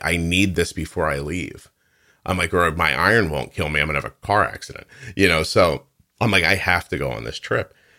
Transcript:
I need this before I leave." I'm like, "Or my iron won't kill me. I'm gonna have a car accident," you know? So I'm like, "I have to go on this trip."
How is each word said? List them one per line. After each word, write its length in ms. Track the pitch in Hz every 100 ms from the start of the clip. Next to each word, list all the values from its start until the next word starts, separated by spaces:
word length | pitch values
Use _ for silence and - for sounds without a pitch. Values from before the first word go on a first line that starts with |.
I 140 | 78 87
need 400 | 82 90 98 85
this 160 | 85
before 380 | - 78 - 80
I 100 | 69
leave." 500 | 73 87 78 - - _ _ _ _ _ -
I'm 120 | 92
like, 160 | 87
"Or 160 | 90 85
my 220 | 80 80
iron 360 | 67 90 113 87
won't 240 | 73 -
kill 140 | - 76
me. 140 | 76
I'm 60 | 76
gonna 100 | 73
have 60 | 57
a 200 | - -
car 200 | 104 90
accident," 420 | - - - - - 127 95
you 120 | 95
know? 160 | 82
So 400 | 78 110 87 71 - _ _ _
I'm 100 | 117
like, 120 | 98 82
"I 100 | 95
have 320 | - 87 -
to 80 | 82
go 140 | 69
on 140 | 55 57
this 140 | -
trip." 340 | - 120 - _ _